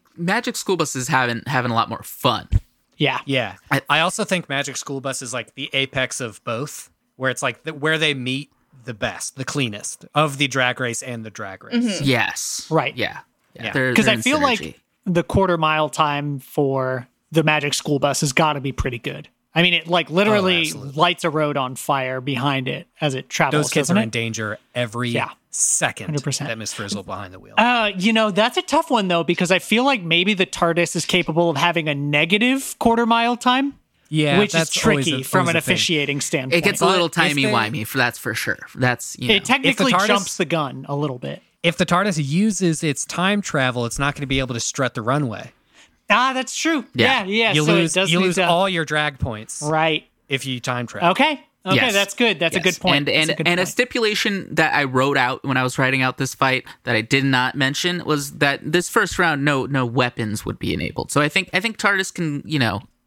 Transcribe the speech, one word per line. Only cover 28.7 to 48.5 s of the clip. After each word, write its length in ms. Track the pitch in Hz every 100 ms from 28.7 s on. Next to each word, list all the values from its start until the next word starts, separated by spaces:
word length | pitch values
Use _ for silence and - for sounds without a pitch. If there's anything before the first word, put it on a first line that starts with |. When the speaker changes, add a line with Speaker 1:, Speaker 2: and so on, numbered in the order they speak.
| 294 320
Speaker 2:
one, 180 | 240 190
though, 160 | 175
because 260 | 165 175 175
I 80 | 180
feel 260 | - 220
like 180 | 262 269
maybe 320 | 170 170 180
the 100 | 208
tardis 500 | - - 170 165 170
is 120 | 175 -
capable 420 | 185 170 160 170
of 80 | 139
having 320 | 175 170 151
a 60 |
negative 840 | 143 143 147 165 202 247 269 269 -
quarter 280 | 240 233 233
mile 320 | 233 233 240
time, 340 | 247 254 277 - _ _ _
Speaker 3:
Yeah, 280 | 156 151 139
Speaker 2:
which 100 | 208
is 40 |
Speaker 3:
that's 340 | 165 160 - -
always 200 | 190 139
Speaker 2:
tricky 160 | 131
Speaker 3:
a, 20 |
Speaker 2:
from 160 | 131 185
Speaker 3:
always 140 | 170
Speaker 2:
an 20 | 165
Speaker 3:
a 40 |
thing. 100 | -
Speaker 2:
officiating 480 | 180 - 160 143 143
standpoint. 420 | - 156 131 170
Speaker 1:
It 20 |
gets 180 | 170 208
a 20 |
Speaker 3:
But 60 | 170
Speaker 1:
little 160 | 185 165
Speaker 3:
if 60 |
they 160 | - 156
Speaker 1:
timey-wimey, 580 | 143 127 113 110 127 107
for, 100 | 135
that's 220 | 120 -
for 160 | -
sure. 240 | 110 - - -
That's, 440 | - 127 120 - -
you 100 | 123
know. 60 | 208
Speaker 2:
It 100 | -
technically 240 | 262 262
Speaker 3:
If 80 | 262 277
the 60 | 185
tardis 40 | 208
Speaker 2:
jumps 280 | 208 185 -
the 80 |
gun 400 | 165 165 143 131 139
a 80 |
little 240 | 143 147 123
bit. 240 | 139 147 _ _
Speaker 3:
If 160 | 170 165
the 80 | 180
tardis 360 | 175 208 160
uses 640 | 143 156 214 190 185 160
its 220 | 160 135 -
time 340 | - 185 208
travel, 460 | - 156 127 120 117
it's 120 | -
not 160 | 139
gonna 120 | 143 139
be 120 | 135
able 160 | 131
to 60 | 117
strut 320 | - - 127
the 80 | -
runway. 500 | 110 139 139 101 - _ _ _ - _ _
Speaker 2:
Ah, 240 | 214 254
that's 220 | 262 254 -
true. 280 | 311 320 -
Speaker 1:
Yeah. 300 | - - 262
Speaker 2:
Yeah, 0 |
yeah. 280 | 185 208 226
Speaker 3:
You 100 | 180
Speaker 2:
So 80 | 151
Speaker 3:
lose, 240 | 170 165 175
Speaker 2:
it 40 |
does 120 | 190
Speaker 3:
you 80 | 175
Speaker 2:
need 60 | 185
Speaker 3:
lose 80 | 180
Speaker 2:
to 100 |
Speaker 3:
all 220 | 175